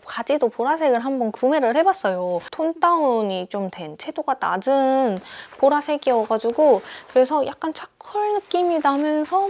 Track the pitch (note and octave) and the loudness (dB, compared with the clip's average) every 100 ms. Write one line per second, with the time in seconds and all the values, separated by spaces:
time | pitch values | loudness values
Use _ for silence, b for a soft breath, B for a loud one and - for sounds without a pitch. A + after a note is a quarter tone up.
0 | - A#3+ A3+ D4 A#3 - B3+ D#4+ D4+ A#3 | -6 -6 -2 0 0 0 -2 0 2 2
1 | C4 C4+ A3 - B3+ D4+ A#3 C#4 F#4 F#4 | 0 -2 -2 0 0 2 2 2 2 2
2 | G3+ F3+ F3+ F3 - - D#4+ E4 F4 D#4+ | -2 -2 -2 -4 -6 -4 -4 0 2 4
3 | C#4 A3+ G#3 F#3 F#3 G3+ F#3+ - D#3 D#3 | 2 2 0 -4 -6 -6 -6 -8 -12 -12
4 | - D#4 D4 B3+ E3+ F#3 B3+ C#4 C4 C4 | -10 -6 -4 -4 -4 -2 0 2 2 2
5 | B3+ F#3+ - B B B C4+ D4 D4+ D4 | 0 -2 -8 B B B 2 2 0 -2
6 | C4+ A#3 A3 A3 A#3 B3 D4+ G3 - B | 0 0 0 -2 0 4 6 4 0 B
7 | B B3+ C4 D4+ - - D#4+ - - - | B 2 2 2 -2 -4 -6 -6 -12 -20
8 | - G#4 G#4 G#4 - F4 F4 D#4+ C#4+ C#4 | -8 -2 0 -2 -2 0 0 0 0 0
9 | D4+ D4+ D4+ F#4 | 0 -2 0 0